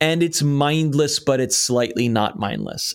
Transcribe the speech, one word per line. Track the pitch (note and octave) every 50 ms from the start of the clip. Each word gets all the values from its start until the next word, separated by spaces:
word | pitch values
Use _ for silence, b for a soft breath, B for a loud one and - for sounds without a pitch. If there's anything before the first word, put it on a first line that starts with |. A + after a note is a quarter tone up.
And | - D#3 E3 E3+
it's | E3+ E3+ - - D3
mindless, | D3 C#3+ C#3 C#3+ D3 D#3 D#3+ D#3+ D#3 C3+ D3 D3+ C#3+ - -
but | - C#3+ C3+ C3
it's | B2+ B2 - -
slightly | - - B2 B2 A#2+ A#2 - - B2 A#2+
not | A2+ A2 G#2+ - - -
mindless. | G#2+ G2+ A1+ G#1+ G1+ - - - - -